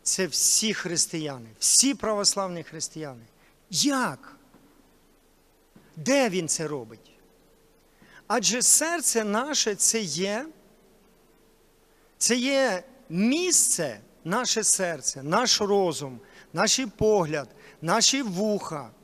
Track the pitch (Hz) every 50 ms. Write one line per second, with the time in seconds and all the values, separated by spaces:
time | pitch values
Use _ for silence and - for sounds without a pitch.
0 | - - - - 190 156 - - - - - - - 185 190 - - 175 170 151
1 | - - - 165 156 147 139 123 113 110 107 - - - - - 247 269 277 -
2 | - 220 214 202 196 185 - 202 196 185 175 170 156 - 156 160 - - - 156
3 | 156 143 127 117 113 - _ _ _ _ _ _ _ - 185 156 202 285 277 262
4 | 240 180 135 - - - - - _ _ - - _ _ _ _ _ _ _ _
5 | _ _ _ _ _ _ _ _ _ _ _ _ _ _ - - - - - 160
6 | 147 - 277 285 262 226 175 185 165 147 - - 160 147 151 135 113 110 113 104
7 | - - _ _ _ _ _ _ _ _ _ _ _ _ _ _ _ _ _ _
8 | - - - - - - 208 247 190 - 214 254 - - - - 294 330 339 339
9 | - - - 226 214 208 202 220 262 302 285 - - 220 202 - - - - 226
10 | 214 165 139 165 190 196 208 226 285 320 - - - _ _ _ _ _ _ _
11 | _ _ _ _ _ _ _ _ _ _ _ _ _ _ _ _ _ _ _ _
12 | _ _ _ - - - 233 254 240 269 277 269 269 240 190 180 - - - -
13 | - - 160 180 208 240 277 330 359 370 311 - - - - - 160 135 107 101
14 | - - _ _ - 160 190 247 247 - - 226 208 - - - 185 175 165 135
15 | 123 - - 139 131 147 175 220 254 226 - - 214 196 202 202 190 175 143 131
16 | 147 135 127 110 - - - - - - - 165 202 214 - - 262 208 - -
17 | 214 214 214 202 165 147 156 151 131 110 - - - - - - 156 165 196 226
18 | - - 269 269 277 214 175 180 214 220 208 185 - - 160 147 123 107 - -